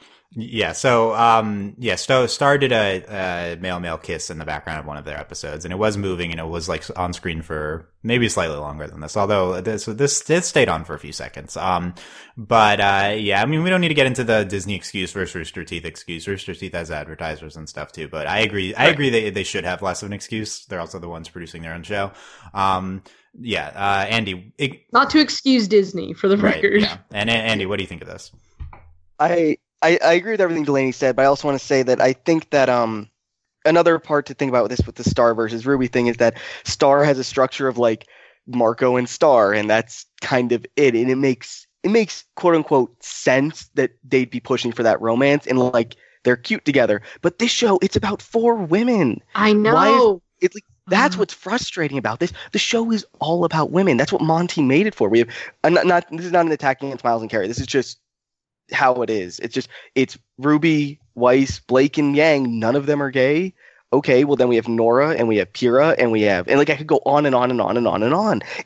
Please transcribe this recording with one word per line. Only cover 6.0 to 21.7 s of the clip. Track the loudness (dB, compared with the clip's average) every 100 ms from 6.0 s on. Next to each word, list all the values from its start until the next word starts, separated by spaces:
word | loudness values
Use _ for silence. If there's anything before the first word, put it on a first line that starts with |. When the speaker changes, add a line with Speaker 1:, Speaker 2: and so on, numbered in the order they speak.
| -4 -4 -6
Speaker 1:
and | -8
it | -8
was, | -8 -6
like, | -6 -6 -6
on | -6
screen | -6 -8 -8
for | -8 -8 -6 -8 -12 _
maybe | -2 0 0
slightly | 0 -2 -4
longer | -8 -12 -14
than | -14
this, | -8 -2
although | 0 2 0 -2
this, | -4 -6 -8
this, | -2 -2 -2 -2
it | -2
stayed | 0 0 2
on | 0
for | -6
a | -12
few | -12
seconds. | -14 -14 -14 -14 -6
Um, | -2 -2 -4 -10 -18 -20 -20 -14
but, | 0 4 4 4
uh, | 2 2 0 -2
yeah, | -2 0
I | 0
mean, | 0
we | 0
don't | 0
need | 0
to |
get | 2 2
into | 0
the | 0 0
Disney | 0 -6 -6
excuse | -8 -8 -8 -6
versus | -6 -8
Rooster | -8 -12 -12
Teeth | -12 -10 -12
excuse. | -14 -14 -12 -8
Rooster | -8 -10
Teeth | -12 -10
has | -10 -8
advertisers | -10 -12 -12 -10 -10 -14 -18
and | -16
stuff, | -14 -14
too, | -14 -12
but | -8 -4
I | -2
agree, | -2 -2 -6
I | 0 0
Speaker 2:
Right. |
Speaker 1:
agree | 2 0
they, | 0 -2
they | -6
should | -6 -6
have | -6 -4
less | -4 -6
of | -8
an |
excuse. | -12 -10 -10 -8 -12 -12
They're | -12
also | -10 -12
the | -14
ones | -14 -16
producing | -16 -16 -14
their | -14